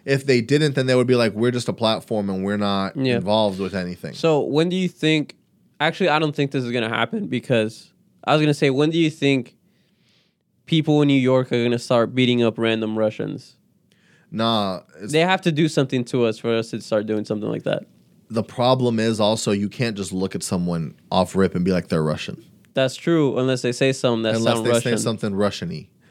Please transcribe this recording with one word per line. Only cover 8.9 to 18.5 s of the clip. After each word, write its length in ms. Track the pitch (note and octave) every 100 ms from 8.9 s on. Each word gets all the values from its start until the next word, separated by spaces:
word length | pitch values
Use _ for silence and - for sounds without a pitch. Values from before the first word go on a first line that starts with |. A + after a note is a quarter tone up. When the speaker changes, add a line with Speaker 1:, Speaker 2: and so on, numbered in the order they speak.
Speaker 2:
do 80 | E3
you 120 | D#3+
think 440 | D3+ C#3 C#3 A#2 _ _ _ _ _ _ _ _ _ _ _ -
people 360 | E3 D3+ D3
in 40 | D3
New 60 |
York 380 | C#3 B2+ C3 B2+
are 120 | B2
gonna 140 | A#2+ A#2
start 380 | - B2 A2+ B2
beating 260 | B2+ A#2+
up 160 | A#2 A2
random 400 | A2+ A2+ A2 A2
Russians? 580 | A2 - G#2 G#2 - _ _ _ _ _ _ _ _
Speaker 1:
Nah, 500 | G2+ A2+ A2+ G2+ F#2 - D2+
it's 120 | G#2
Speaker 2:
They 60 | D3+
have 220 | E3+ F#3+
to 100 | F3+
do 160 | D3+ D#3+
something 360 | - C3 C3 B2
to 200 | C3 A#2
us 140 | A2
for 140 | A#2 A2+
us 160 | A2+
to 100 | A#2
start 240 | - A2 G#2+
doing 200 | G#2+ G#2
something 240 | G#2+ G#2
like 140 | A2
that. 220 | - G2 - _ _ _ -
Speaker 1:
The 120 | A2
problem 560 | G#2